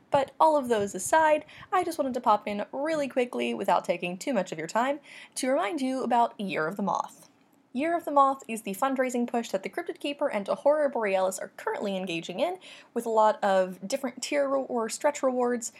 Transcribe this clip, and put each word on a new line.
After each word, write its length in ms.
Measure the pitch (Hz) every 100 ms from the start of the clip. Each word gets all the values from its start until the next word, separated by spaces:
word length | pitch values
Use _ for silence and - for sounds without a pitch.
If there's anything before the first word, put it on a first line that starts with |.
| -
But 220 | 285 - -
all 160 | 320 294
of 120 | 247
those 260 | 220 202
aside, 500 | 185 - 320 311 302 - - -
I 140 | 370
just 140 | 359 320
wanted 160 | 269
to 60 | 240
pop 280 | 240 208 214
in 160 | 208 -
really 360 | 262 302 320 269
quickly, 440 | 262 247 240 240
without 320 | 233 196 175
taking 320 | - 175 175 185
too 160 | 285
much 180 | 226 185
of 80 | 160
your 100 | 165
time, 320 | 220 262 285 - - - -
to 140 | 254
remind 320 | 285 392 320
you 200 | 262 262
about 360 | 233 240 233 -
Year 260 | 196 147 156
of 100 | 202
the 60 |
Moth. 380 | 196 - - - - _ _ _ _ 247
Year 200 | 320 339
of 80 |
the 80 | 320
Moth 320 | 285 269 269 -
is 160 | 226
the 100 | -
fundraising 540 | 196 269 269 254 240 240
push 220 | 240 233
that 160 | -
the 40 | 196
Cryptid 300 | - 339 330
Keeper 300 | 294 285 294
and 180 | 208 196
Horror 420 | 202 277 302 277
Borealis 520 | 240 208 190 190 190
are 100 | - -
currently 400 | 440 440 202 190
engaging 420 | 185 165 165 175
in, 200 | 330 370 - - -
with 100 | 240
a 60 | 233
lot 320 | 220 214 208
of 460 | 202 190 185 185 196
different 340 | 269 247 -
tier 260 | - 294 277
re-, 160 | 277 254
or 200 | 247 220
stretch 360 | - 294 285
rewards 480 | 269 247 240 240 -